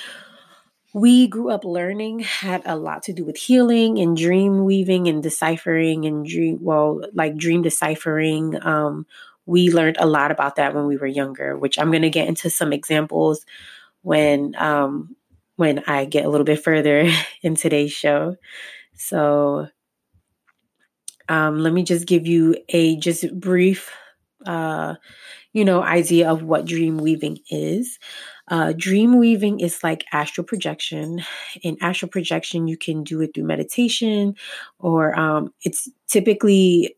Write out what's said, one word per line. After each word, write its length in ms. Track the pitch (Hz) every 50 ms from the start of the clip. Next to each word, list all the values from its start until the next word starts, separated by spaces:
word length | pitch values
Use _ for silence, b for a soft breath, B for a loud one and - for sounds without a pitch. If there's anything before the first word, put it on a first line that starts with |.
| B B B B B B B B B B B B B B B _ _ _ -
we 340 | 202 220 240 247 247 254
grew 220 | 202 190 226 240 247
up 140 | 220 202 -
learning 540 | 185 170 175 175 185 202 208 220 220 220 233
had 420 | 214 - - - 190 190 185 180 -
a 100 | 196 165
lot 280 | 156 160 160 156 156 -
to 100 | - 175
do 100 | 180 165
with 120 | 151 156
healing 600 | - - - 254 254 247 233 233 226 226 226 220 208
and 180 | 175 170 165
dream 480 | 160 165 175 180 190 196 202 196 196 196
weaving 420 | 196 196 196 185 185 185 180 180
and 140 | 170 156 151
deciphering 840 | 147 160 156 - 156 160 165 165 - 175 165 160 160 160 160 160 156
and 200 | 156 151 151 147
dream, 320 | 156 165 170 165 165 165 -
well, 400 | 170 175 156 151 151 151 156 156 - - -
like, 220 | 175 160 151 151
dream 240 | 151 165 165 165 175
deciphering. 960 | 165 160 - - 160 156 156 156 - 165 156 156 156 160 156 156 160 160 156 156 -
Um, 400 | 165 156 151 151 147 147 156 156 B B B B B B B B
we 240 | 175 175 180 180 175
learned 280 | 165 170 160 160 160 -
a 80 | 175
lot 240 | 156 151 147 143 147
about 240 | 151 147 139 139 -
that 180 | 156 143 139 147
when 140 | 147 143
we 100 | 147 143
were 100 | 139 143
younger, 500 | 135 135 143 139 135 135 - 139 139 139
which 200 | 139 139 139 -
I'm 140 | 156 151 160
gonna 180 | 165 160 160 160
get 180 | 151 165 147
into 220 | - 165 - - 170
some 240 | - - 165 151 147
examples 720 | 143 - - 156 151 156 151 - 160 160 156 156 156 - B B B B B B B B B B B
when, 540 | - 180 160 151 151 147 143 139 143 151 147
um, 580 | - 156 151 147 143 139 135 143 151 156 175 262 _ _ _ _ _ _ _ _
when 260 | - 165 151 139 143 -
I 180 | - 143 139 135
get 200 | 147 151 147 147
a 40 | 147
little 160 | 147 147 143
bit 180 | 151 151 151 -
further 460 | 165 160 156 143 151 143 147 160 170 160 156 156
<laughs> 160 | - - -
in 140 | - 165 160
today's 360 | - - 160 151 147 147 147
show. 460 | - - - 147 147 147 156 170 185 - B B B B B B B B B B B
So, 720 | - - - - 160 151 147 147 147 147 143 143 151 151 - _ _ _ _ _ _ _ _ _ _ _ _ _ _ _ _ _ _ _ _ _ _ _ _ _ _ - - - _ _ -
um, 300 | 165 156 156 156 151 156
let 140 | 160 165 165
me 100 | 180 175
just 220 | - 175 170 175
give 180 | - 180 165 160
you 300 | 165 170 165 160 160 160 - - -
a 260 | - 170 165 160 165
just 400 | 151 - 175 165 - 175 - - 180
brief, 520 | 170 185 185 180 180 190 190 - - - - B B B B _ _ _ _ _ -
uh, 500 | 185 170 165 160 160 156 156 160 165 165 - B B B B B B B B B B B
you 120 | 220 208
know, 160 | 190 180 170
idea 480 | - 180 170 175 170 175 170 170 170 160
of 140 | 160 160 160
what 220 | 160 160 156 160
dream 320 | 165 165 165 165 160 160
weaving 420 | 156 151 160 160 156 156 151 156 - _ -
is. 500 | 156 151 156 156 170 214 247 247 - - B B B B B B B B B -
Uh, 220 | 175 165 160 160 160
dream 400 | 165 175 190 190 202 226 240 247
weaving 420 | 247 233 233 226 196 208 208 208 -
is 240 | 175 170 - - -
like 220 | 165 160 156 - - -
astral 320 | 151 151 - - - 175
projection. 760 | - 233 185 - 156 151 - - - 160 156 156 160 170 175 - B B B B B B B B
In 140 | 170 160 -
astral 280 | 175 175 180 - 190 180
projection, 580 | - 190 170 - 165 165 - - - 170 165
you 100 | 160 160
can 260 | - - 170 156 156 147
do 180 | - 165 156
it 120 | 160 156 -
through 100 | 156 156
meditation, 920 | 160 156 151 156 - - 240 247 226 220 - 233 220 214 208 202 202 202 B B B B B B B B _
or, 380 | - 170 165 160 156 156 - 165
um, 340 | 160 156 156 151 - - _ _ -
it's 260 | 180 - - - 254 - _ _
typically 880 | - - 208 190 220 202 208 - 208 196 190 190 180 175 175 - - -